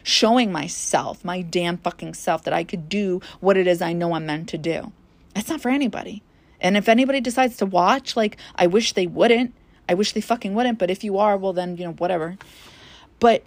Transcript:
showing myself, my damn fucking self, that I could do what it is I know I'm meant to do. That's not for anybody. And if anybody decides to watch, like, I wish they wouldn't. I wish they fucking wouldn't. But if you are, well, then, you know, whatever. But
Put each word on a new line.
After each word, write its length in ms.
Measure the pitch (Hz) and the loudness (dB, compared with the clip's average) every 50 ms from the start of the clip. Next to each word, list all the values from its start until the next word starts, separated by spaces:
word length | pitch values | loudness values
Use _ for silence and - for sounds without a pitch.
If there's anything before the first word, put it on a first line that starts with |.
| - | -4
showing 500 | - - - - 220 233 254 247 208 180 | -2 2 2 4 4 4 4 4 2 0
myself, 720 | 156 143 170 - - - - - 151 - - - - - | -4 -4 -6 -8 -8 -4 -2 0 0 -2 -2 -8 -8 -8
my 160 | 180 180 185 | -8 -6 -6
damn 380 | 180 165 160 180 175 175 175 175 | -8 -4 -2 -2 -2 -2 -2 -2
fucking 360 | - 175 175 - - 165 165 | -4 -6 -6 -6 -10 -12 -12
self, 300 | - - - 165 165 - | -6 -2 -2 -2 -2 -2
that 100 | - - | -2 -2
I 80 | 165 170 | -2 -2
could 260 | - - 180 156 156 | -4 -8 -10 -8 -6
do 320 | 196 208 208 190 180 185 - - - - | -4 -4 -2 -2 -2 -4 -6 -12 -14 0
what 160 | - 185 196 | 2 4 4
it 100 | 190 185 | 4 4
is 140 | 180 180 170 180 | 4 2 2 0
I 120 | 170 170 | -2 -2
know 200 | 170 175 170 170 | -2 -2 -2 -2
I'm 120 | 160 156 | -2 -4
meant 240 | 156 151 156 165 - | -4 -6 -6 -6 -8
to 80 | - 160 | -8 -6
do. 340 | 151 165 160 - - - - _ _ _ _ _ _ _ _ | -4 -4 -4 -4 -6 -10 -16 _ _ _ _ _ _ _ _
That's 140 | - 220 - | -8 -6 -6
not 140 | 320 302 - | -8 -4 -2
for 80 | 247 | 0
anybody. 520 | 262 285 285 233 - - - - - 208 - _ _ _ _ _ _ _ | 0 0 0 -2 -2 -6 -10 -10 -14 -16 -18 _ _ _ _ _ _ _
And 160 | - 180 196 | -2 0 0
if 120 | 208 196 - | 2 4 4
anybody 320 | 226 233 262 254 269 277 | 4 4 4 2 0 -2
decides 360 | 233 254 233 262 262 254 233 | -2 -2 0 0 0 0 0
to 100 | - 202 | -2 -4
watch, 500 | 196 190 175 175 190 240 277 - - - | 0 2 4 4 4 2 2 -2 -4 -2
like, 200 | 240 220 214 - - - - - | 0 0 -2 -2 -8 -16 -12 0
I 120 | - 175 | 2 2
wish 260 | 175 170 220 226 - - | 4 4 2 2 2 0
they 140 | 208 190 | -2 -2
wouldn't. 480 | 175 151 151 180 233 233 233 254 240 - _ _ _ _ _ _ - | -2 2 2 4 4 4 4 2 -2 -6 _ _ _ _ _ _ -2
I 60 | 180 | 0
wish 180 | 175 214 - - | 0 0 -2 -2
they 80 | 220 | -4
fucking 340 | 214 - 233 240 - 196 196 | -2 -2 -2 -2 -2 -4 -2
wouldn't. 240 | 220 247 254 233 226 | 0 0 0 0 0
But 120 | - 175 | -2 -2
if 120 | 185 - - | -2 -4 -4
you 160 | 214 196 190 | -4 0 2
are, 180 | 208 214 202 | 2 2 2
well, 180 | 196 190 196 180 | 2 0 -2 -2
then, 220 | 180 180 180 180 | -2 -4 -4 -6
you 80 | 170 180 | -8 -8
know, 80 | 175 165 | -10 -6
whatever. 440 | - 165 175 185 170 156 165 185 196 - - - - - - - - - - - - - - _ _ | -4 -2 -2 -2 -2 -4 -6 -8 -12 -16 -20 -20 -20 -20 -20 -20 -20 -20 -20 -20 -20 -20 -20 _ _
But 240 | - 233 226 - - | 6 6 6 4 0